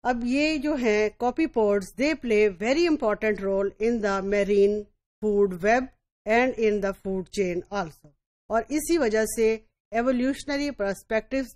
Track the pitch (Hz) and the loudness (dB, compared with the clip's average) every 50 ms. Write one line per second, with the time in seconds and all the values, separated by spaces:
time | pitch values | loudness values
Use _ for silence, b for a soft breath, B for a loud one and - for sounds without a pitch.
0 | - 240 254 240 240 240 254 285 294 311 320 294 254 302 311 262 240 220 208 208 | -2 -2 -4 -2 -2 -2 0 0 0 0 0 -2 -2 -2 -2 0 0 2 2 2
1 | 214 208 - _ 233 247 247 - 320 - - 240 214 202 202 202 190 - - - | 0 -2 -2 _ -4 -2 0 0 -2 0 2 0 2 2 2 0 -2 -6 -4 -2
2 | 262 302 320 - - 240 214 208 214 208 185 165 208 233 277 330 349 339 311 294 | 0 0 0 -2 -2 0 2 4 4 2 2 -2 -2 0 2 2 2 2 2 0
3 | 240 214 208 - 220 220 214 190 196 196 196 196 196 202 - _ 214 233 240 226 | 0 -2 -2 0 0 -2 -2 -2 -2 -2 0 0 0 -2 -4 _ -2 0 0 0
4 | 208 202 196 196 190 196 202 202 196 190 208 202 196 202 208 208 208 _ _ _ | 0 -2 -2 -2 -2 0 0 0 2 2 4 4 4 4 2 -2 -6 _ _ _
5 | _ _ _ _ - 214 202 202 202 196 185 170 175 208 233 262 254 254 _ _ | _ _ _ _ -2 0 2 2 2 2 0 -2 0 2 2 2 0 -4 _ _
6 | _ _ _ _ _ 208 220 240 254 262 - 226 226 214 208 208 190 196 196 - | _ _ _ _ _ 0 2 2 2 2 0 0 0 0 2 0 -2 -4 -6 -6
7 | _ 190 190 190 175 - - 202 196 180 175 180 - _ 202 202 180 160 - _ | _ -6 -6 -6 -6 -6 -4 -2 -2 -2 -2 -6 -6 _ -6 -6 -6 -6 -10 _
8 | _ 147 _ _ _ _ _ _ _ - 208 226 233 - 277 311 294 - 339 330 | _ -20 _ _ _ _ _ _ _ -2 -2 -2 -2 -2 -4 -4 0 0 2 2
9 | 269 220 214 220 220 214 - 233 220 220 220 220 _ _ _ _ _ _ 208 233 | 2 2 2 2 0 0 0 2 2 2 2 -2 _ _ _ _ _ _ -4 0
10 | 240 262 262 240 247 269 277 - - - 285 277 285 285 269 - 202 196 190 - | 0 0 0 0 0 -2 -2 -4 -6 -6 -4 -2 -4 -4 -4 -4 -4 -4 -4 -6
11 | - _ 226 220 220 _ - 269 262 226 - | -6 _ -4 -4 -4 _ -6 -6 -6 -6 -4